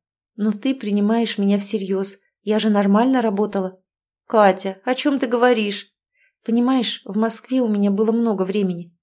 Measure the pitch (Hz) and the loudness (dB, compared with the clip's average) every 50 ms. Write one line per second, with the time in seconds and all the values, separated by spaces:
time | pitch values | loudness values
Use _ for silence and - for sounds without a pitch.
0 | _ _ _ _ _ _ _ - 208 214 208 208 - 262 262 269 214 208 202 208 | _ _ _ _ _ _ _ -4 -2 -2 -2 -2 -2 -4 -4 -2 -4 -2 0 0
1 | 202 208 226 233 233 220 - - 202 196 202 202 202 - 226 196 196 180 196 190 | 2 2 2 0 0 -2 -2 -2 0 0 2 2 0 -2 -2 -4 -4 -4 -4 -2
2 | 196 196 - - _ _ _ _ _ 202 214 220 214 220 208 208 202 196 196 214 | -2 -4 -6 -8 _ _ _ _ _ -2 -2 0 2 2 2 2 4 4 4 4
3 | 240 262 262 254 226 220 202 196 214 208 208 196 185 185 185 _ _ _ _ _ | 4 2 2 2 0 0 0 -2 -2 -2 -2 -4 -6 -6 -8 _ _ _ _ _
4 | _ _ _ _ _ - - 220 208 190 190 190 - 196 190 - _ 254 254 254 | _ _ _ _ _ 0 2 4 6 6 4 2 -4 -6 -8 -6 _ -4 -4 -2
5 | - 294 285 247 262 226 240 233 240 247 247 220 208 202 202 - - - _ _ | 0 -2 0 0 0 -2 0 2 4 4 4 2 0 -2 -4 -8 -10 -16 _ _
6 | _ _ _ _ _ _ _ _ _ - 226 240 240 262 262 254 220 - - - | _ _ _ _ _ _ _ _ _ -2 0 0 2 2 0 0 0 -2 -4 -8
7 | - - 190 214 226 226 220 - - - 262 262 240 214 214 202 202 202 196 202 | -10 -6 -4 -2 -2 -2 -2 -4 -4 -4 -2 -2 0 0 0 0 0 0 2 2
8 | 220 220 226 233 233 226 202 185 185 185 196 208 196 180 175 170 170 - _ _ | 0 0 0 0 0 0 -2 -2 -4 -2 -2 -2 -2 -2 -4 -6 -10 -14 _ _